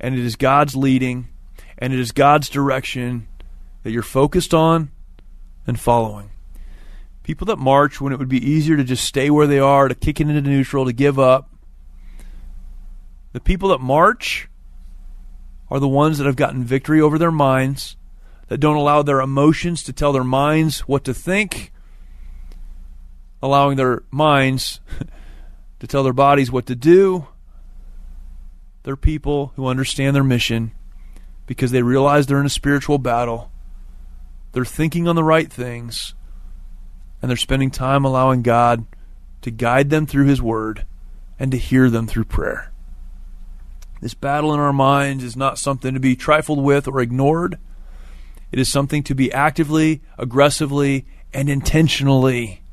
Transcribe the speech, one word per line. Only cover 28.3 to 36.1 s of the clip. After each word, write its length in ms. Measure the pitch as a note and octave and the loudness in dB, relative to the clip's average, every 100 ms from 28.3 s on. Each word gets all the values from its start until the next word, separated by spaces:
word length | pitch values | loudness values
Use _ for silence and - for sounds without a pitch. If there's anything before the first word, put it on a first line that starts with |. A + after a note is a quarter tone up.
| - - - - - | -16 -18 -20 -20 -14
They're 120 | - C#3 | -10 0
people 560 | D#3+ D3+ C#3+ C#3+ C#3 - | 0 0 -2 -4 -4 -6
who 100 | C3 | -4
understand 500 | C3 C3 - C#3 C#3 | -2 -4 -2 0 2
their 80 | |
mission 480 | C3+ A#2+ - A#2 A2+ - - - - - - - | 2 2 0 -4 -6 -10 -18 -18 -18 -18 -20 -16
because 280 | - - B2+ | -12 -4 0
they 100 | B2+ | 2
realize 440 | A#2+ C3+ C#3+ D3 C3+ | 2 4 4 4 4
they're 140 | C#3 | 2
in 60 | C#3+ | 0
a 20 | |
spiritual 480 | - C#3 C#3+ C3+ D3 | -2 0 0 0 -2
battle. 540 | B2 A#2 A#2+ A#2 - - - - - - - - - - - | 0 -2 -2 -6 -10 -16 -16 -16 -18 -18 -18 -18 -18 -18 -8
They're 120 | B2+ | -4
thinking 420 | B2 - D#3 E3+ E3+ | -4 -2 -2 0 0
on 80 | |
the 100 | E3 | 2
right 280 | D#3+ D#3+ D3+ | 4 2 0
things, 640 | - B2 A#2+ A#2 - - | -6 -10 -10 -12 -10 -12